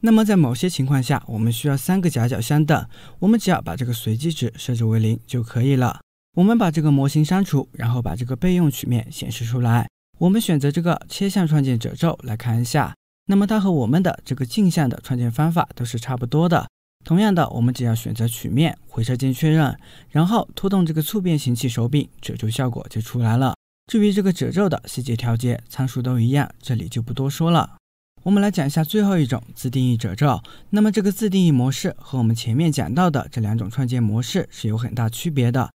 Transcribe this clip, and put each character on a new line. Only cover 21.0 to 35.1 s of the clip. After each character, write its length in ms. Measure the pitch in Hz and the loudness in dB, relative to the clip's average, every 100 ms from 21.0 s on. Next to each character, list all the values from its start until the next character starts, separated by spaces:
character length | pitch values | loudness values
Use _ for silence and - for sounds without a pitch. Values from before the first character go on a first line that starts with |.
促 200 | 151 220 | -2 -2
变 180 | 180 156 | 0 0
形 160 | 127 120 | 0 -2
器 140 | 143 | -2
手 180 | 123 117 | -2 0
柄， 220 | 147 - - | 0 -2 -10
褶 160 | - 117 | -12 -6
皱 140 | 110 | -6
效 200 | 113 127 | -2 -2
果 160 | 120 - | -4 -8
就 100 | - | -8
出 200 | 110 123 | -6 -2
来 180 | 113 117 | 0 2
了。 180 | 131 - _ _ _ | 0 -2 _ _ _
至 180 | 226 208 | 2 2
于 60 | |
这 100 | 196 | 2
个 120 | 196 | 0
褶 180 | 180 123 | 0 -2
皱 160 | 151 202 | 0 0
的 160 | 156 - | 0 -6
细 160 | - | -10
节 140 | 131 117 | -4 -4
调 220 | 117 117 | -2 0
节， 260 | 123 117 - | 0 -4 -8
参 180 | - 131 | -6 -4
数 140 | 131 | -4
都 180 | 123 127 | -2 0
一 120 | 113 | 2
样， 200 | 139 139 - | 2 0 -6
这 140 | - 120 | -6 -6
里 140 | - | -4
就 120 | 117 | -6
不 120 | 117 | -6
多 160 | - 135 | -4 -4
说 200 | 143 165 | 0 2
了。 280 | 170 - - _ _ _ _ | 2 0 -6 _ _ _ _
我 80 | - | 0
们 100 | 202 | 2
来 80 | 202 | 2
讲 160 | 185 139 | 0 -2
一 40 | |
下 160 | 147 156 | 0 0
最 180 | 214 | 0
后 140 | 202 185 | 2 2
一 100 | 139 | 0
种 160 | 123 - | -2 -6
自 160 | - 131 | -8 -4
定 160 | 131 127 | 0 0
义 120 | 117 | 0
褶 180 | 107 95 | -2 0
皱。 260 | 143 127 - - - | 2 2 -4 -20 -4
那 120 | 202 | 2
么 80 | 214 | 2
这 140 | 214 | 2
个 80 | 196 | 0
自 180 | 196 220 | 0 0
定 160 | 190 180 | 4 4
义 60 | |
模 180 | 139 123 | 4 2
式 240 | 135 190 - | 0 -6 -8
和 180 | - 131 | -8 -2
我 60 | |
们 100 | 117 | 0
前 220 | 113 117 117 | 0 -2 0
面 160 | 170 | 0
讲 240 | 143 80 131 | 0 -2 0
到 140 | 180 | 0
的 180 | 143 - | 0 -4
这 120 | - | -4
两 160 | 107 113 | -2 -2
种 120 | 95 | -4
创 160 | 117 131 | -4 -2
建 160 | 123 | 0
模 220 | 113 107 | 0 0
式 240 | 127 190 - | -2 -4 -6
是 200 | - 113 | -6 -4
有 80 | 110 | -4
很 180 | 120 117 | -4 -4
大 140 | |
区 200 | 113 | -4